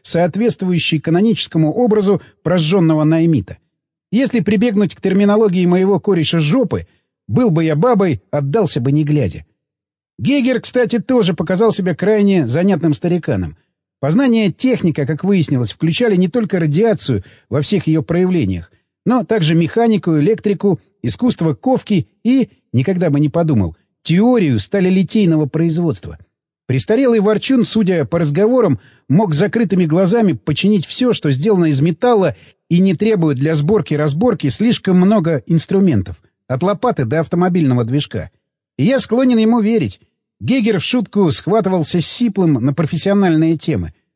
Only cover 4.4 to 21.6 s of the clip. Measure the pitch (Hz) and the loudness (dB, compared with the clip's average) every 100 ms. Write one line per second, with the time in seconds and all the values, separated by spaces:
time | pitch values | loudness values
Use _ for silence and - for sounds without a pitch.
4.4 | 190 208 240 202 196 - 196 190 202 208 | 0 0 2 0 -2 -2 -2 2 2 2
5.4 | 220 180 180 180 185 196 - 180 151 170 | 2 2 2 2 2 0 0 0 0 0
6.4 | 147 247 208 92 - _ _ _ - 110 | 0 0 0 -4 -8 _ _ _ -4 0
7.4 | 240 165 160 151 247 214 190 120 - 147 | 2 2 0 0 2 2 0 -2 -4 -6
8.4 | 139 226 175 147 127 151 151 147 95 78 | -2 -2 -2 -2 0 0 0 0 -2 -6
9.4 | - _ _ _ _ _ _ - 156 285 | -18 _ _ _ _ _ _ -8 -2 0
10.4 | 247 240 - 254 240 226 - 254 185 170 | 0 -2 -2 -2 0 -2 0 0 2 -2
11.4 | 175 185 226 196 185 170 190 214 202 190 | -2 0 0 0 -4 -2 0 2 2 2
12.4 | 117 147 196 170 160 143 175 175 156 101 | 0 0 0 0 0 -2 -2 -2 -2 -4
13.4 | 82 - _ _ _ - 139 196 269 226 | -4 -10 _ _ _ -8 -2 0 2 2
14.4 | 202 - 254 208 175 156 135 156 185 196 | 0 0 -2 0 -2 -2 -4 -4 0 0
15.4 | 147 131 113 - 165 165 240 180 185 247 | 2 -2 -2 -4 -4 0 0 2 0 0
16.4 | 214 185 156 151 226 180 - 104 - - | -2 -2 0 0 0 0 -2 -4 -6 -20
17.4 | - 131 - 190 160 156 - 165 185 175 | -6 -4 -2 -2 0 -2 0 -2 0 0
18.4 | 98 90 - _ _ _ 190 247 180 220 | -2 -4 -10 _ _ _ -2 -2 0 -2
19.4 | 156 170 165 226 233 208 175 156 165 220 | 2 0 0 0 0 0 0 0 0 0
20.4 | 214 190 202 165 _ _ 120 - 247 - | -2 -2 0 -2 _ _ -8 -2 -2 0
21.4 | 165 139 | -2 -2